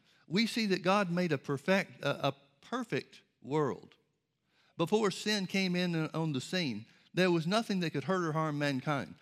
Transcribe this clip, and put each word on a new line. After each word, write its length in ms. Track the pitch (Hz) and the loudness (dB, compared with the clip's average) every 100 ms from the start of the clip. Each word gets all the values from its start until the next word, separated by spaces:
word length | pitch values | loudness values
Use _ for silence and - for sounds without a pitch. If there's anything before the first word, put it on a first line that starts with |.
| _ _ - | _ _ -4
we 180 | 165 226 | 0 0
see 200 | - 214 | 2 0
that 180 | 180 | 2
God 260 | 180 202 190 | 2 2 2
made 220 | 175 180 | 0 2
a 60 | 147 | 0
perfect, 680 | - 139 - 190 - - | -2 -4 2 2 2 -4
a, 240 | 143 - 139 | -4 0 -2
a 60 | - _ _ - | -4 _ _ -8
perfect 520 | 247 240 139 - - _ _ | -6 -2 -4 -6 -14 _ _
world. 540 | - 156 139 92 - _ _ _ _ _ _ _ _ - | -4 0 0 -2 -10 _ _ _ _ _ _ _ _ -4
Before 340 | 165 214 208 | 2 2 2
sin 360 | - 208 214 185 | -2 -2 -2 0
came 280 | 196 185 | 0 2
in 340 | 180 180 165 156 | 2 0 0 -2
on 180 | 160 160 | -2 -2
the 80 | 135 | -2
scene, 440 | - 180 156 107 113 - _ | -2 -2 -2 -4 -10 -20 _
there 200 | - 185 | 0 2
was 120 | 170 | 2
nothing 360 | 165 208 226 196 | 2 0 0 0
that 100 | 165 | -2
could 140 | 147 | -2
hurt 200 | 131 185 | -2 0
or 80 | 170 | 0
harm 240 | 156 156 147 | 0 0 0
mankind. 580 | 147 135 151 143 90 - | 0 0 -2 -2 -4 -12